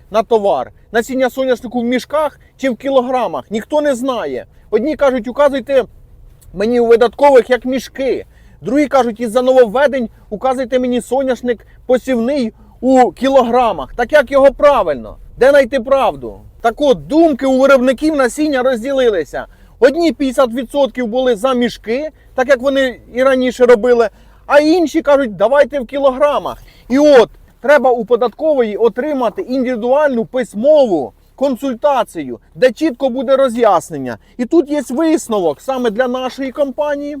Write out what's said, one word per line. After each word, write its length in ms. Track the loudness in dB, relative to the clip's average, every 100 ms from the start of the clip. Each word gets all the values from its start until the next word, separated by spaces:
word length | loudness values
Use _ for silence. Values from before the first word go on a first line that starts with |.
| _
на 120 | -4
товар? 480 | 0 0 0 -2 -6 _ _
Насіння 380 | -4 -4 -2 -4
соняшнику 520 | -2 -4 -4 -4 -6
в 20 |
мішках 560 | -2 -4 -4 -4 -4 -8 _ _
чи 120 | -6
в 80 | -4
кілограмах? 760 | -2 0 0 -4 -4 -6 -8
Ніхто 300 | -10 -4 -2
не 140 | 0 -2
знає. 500 | -4 -6 -6 -8 -10 _ _
Одні 260 | -4 -2 0
кажуть, 320 | 0 0 -6
указуйте 560 | -2 -2 -2 -2 -2 -2 -12 -20 -20 -20 -20 -18
мені 260 | -6 -2 0
у 60 | 2
видаткових 640 | 2 2 2 4 4 4
як 160 | -4 -2
мішки. 600 | -6 -8 -6 -4 -4 -8 _ -20 -14
Другі 260 | -4 -2 2
кажуть, 320 | 2 0 -4
із-за 220 | -4 -2
нововведень 680 | 2 4 4 2 0 0 -6 -10 -14
указуйте 500 | -6 -4 -2 -2 -2
мені 220 | -2 -4
соняшник 680 | -2 -4 -2 -4 -4 -6 -8 -20 -2
посівний 680 | -2 0 -2 -2 -2 -4 -8 -20 _
у 300 | 0 2 2
кілограмах. 840 | 0 0 2 2 0 0 -2 -10 -6
Так 160 | 0
як 200 | 2 2
його 200 | 4 4
правильно? 680 | 4 2 4 0 -4 -8 -18 -20 0
Де 100 | 4
знайти 300 | 4 2 -2
правду? 600 | -2 0 0 -2 -12 -14 -20 -4
Так 120 | -4 0
от, 300 | 0 0 0
думки 380 | 2 2 2 0
у 140 | 2
виробників 560 | 4 4 4 0 -2 0
насіння 480 | -2 0 -2 0
розділилися. 840 | 0 -2 -4 0 0 0 -4 -10 -14 _ -20 _
Одні 320 | 2 2 -2
п'ятдесят 420 | -2 -4 0 0
відсотків 540 | -2 -6 -2 -2 -2 -4
були 280 | -2 -2 0
за 180 | -2
мішки, 580 | -2 -2 -6 -8 -6 -6 -12 _ -6
так 140 | 0
як 100 | 0
вони 400 | 0 0 -2 -4 -10
і 100 | -2
раніше 420 | 0 2 0 2 4
робили, 440 | 4 4 2 0 -4 _ _ 2
а 140 | 2
інші 420 | 4 2 2 -2
кажуть, 340 | 2 2 0 0
давайте 440 | 2 2 2 -2
в 60 | -6
кілограмах. 720 | -2 0 2 0 0 -4 -12 -16 _ -4
І 100 | 2
от, 300 | 6 6 6 -2 _ _
треба 300 | 2 2 2
у 140 | 0 0
податкової 720 | 0 0 -2 -2 0 -2 0
отримати 640 | -2 -2 -4 -2 -4 -6
індивідуальну 840 | -6 -4 -4 -4 0 0 0 -2 -4
письмову 880 | -6 -6 -2 2 4 4 0 -4 -14 _ _
консультацію, 1040 | -4 -4 -6 -2 0 0 -2 -6 -10 -12 _ 0
де 160 | 0
чітко 380 | 2 -4 -2 -4
буде 260 | -4 0 2
роз'яснення. 840 | 2 2 2 2 -2 -10 -8 -10 _ -10
І 80 | 0
тут 240 | 0 2
є 140 | -4 -4
висновок 720 | -2 0 0 -2 -2 -2 -4
саме 280 | -6 -4 -4
для 180 | -2 -4
нашої 440 | -4 -8 -8 -10
компанії. 680 | -4 -6 -4 -6 -6 -8 -12